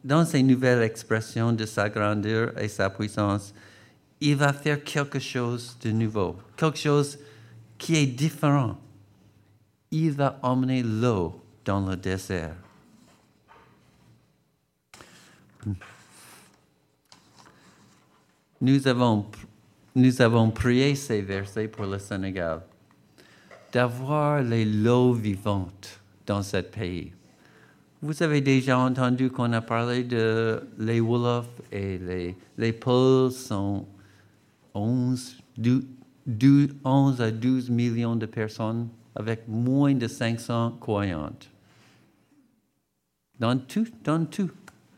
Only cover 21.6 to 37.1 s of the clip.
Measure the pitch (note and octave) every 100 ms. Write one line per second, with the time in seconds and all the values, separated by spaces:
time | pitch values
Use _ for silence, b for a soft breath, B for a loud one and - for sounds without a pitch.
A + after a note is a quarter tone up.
21.6 | G#2+ - G2 G2 G2 G2+ F#2+ F#2+ E2+ D#2+
22.6 | - _ _ _ _ _ B B B B
23.6 | - B2 B2 A#2+ C3 D3+ D3 D3 B2 A#2
24.6 | A2 G#2+ A2 B2 B2 A#2+ G#2+ G2 G#2 G2
25.6 | F2 - - - _ _ - G2+ G2+ F#2+
26.6 | F2+ - F2+ F2+ F2 F2+ b b b b
27.6 | b b b _ D3+ D3+ E3 D3 C#3 C3+
28.6 | B2+ B2+ B2+ B2+ B2+ B2 C3 B2+ A#2+ A#2
29.6 | A2+ A#2 A#2+ B2 B2 A#2+ A2 A2+ A2+ A2
30.6 | - - A2 A#2 A2+ A#2+ A#2+ A#2+ A#2 -
31.6 | - G2+ G2 F#2 F2+ F2+ F2+ F#2 B -
32.6 | A#2 A2+ C3 B2 C3 C3 C3 B2+ - G2+
33.6 | G2+ G2 - - b b b b b _
34.6 | _ G2+ G#2+ B2+ B2 B2+ - - _ -
35.6 | A#2 C3 C3 - - _ - G#2+ C3+ C#3+
36.6 | C#3+ - C3 C3+ C#3